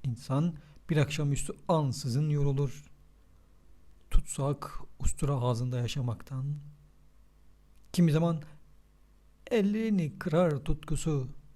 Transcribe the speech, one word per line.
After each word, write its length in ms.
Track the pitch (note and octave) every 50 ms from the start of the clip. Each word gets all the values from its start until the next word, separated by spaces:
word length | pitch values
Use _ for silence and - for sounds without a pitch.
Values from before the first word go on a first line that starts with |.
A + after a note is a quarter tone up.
| -
İnsan 520 | C3+ A#2 - - - C3+ C#3+ D#3+ F3 E3 - - - - - - -
bir 80 | E3
akşamüstü 560 | D3+ C#3 - - - D3+ C#3+ C#3 - - - - - -
ansızın 600 | - F3 D#3 D3 C3+ B2 - - B2+ A#2 C#3 D3+ D3+
yorulur. 640 | D3 D3 C#3+ C#3+ C3+ C#3 C#3+ C3 - - - - - - - - _ - - - - - - _ - - - - - - - - - - - -
Tutsak 720 | - - - - - - C3+ C#3+ C#3+ C#3+ - C#3+ - - - - - -
ustura 340 | C3+ C#3+ C3+ - - C#3 C#3+
ağzında 440 | C3 A#2+ B2 A#2+ A2+ B2+ B2 B2+ B2
yaşamaktan. 760 | A#2+ A#2 - C#3+ B2 B2 A2 - - - C3+ C3 C3+ C#3+ D3 D3 - - - - - _ - - - - - - - - - - - - - - _ - - - - - -
Kimi 180 | - F3 D#3+
zaman 300 | D3 D#3+ E3+ E3+ E3 D3+ - - - - - - - - - _ _ _ - _ - - _ - _ _ - -
ellerini 680 | B3 A3+ G3 G3+ G#3 A3 A3 A3+ G#3 F#3 E3 C#3+ - -
kırar 440 | - E3+ D#3 E3+ F3+ E3 D3 C3+ -
tutkusu. 640 | - C#3+ - - - D#3 C#3 - D#3+ D3+ C#3 B2+ A#2 - - - - -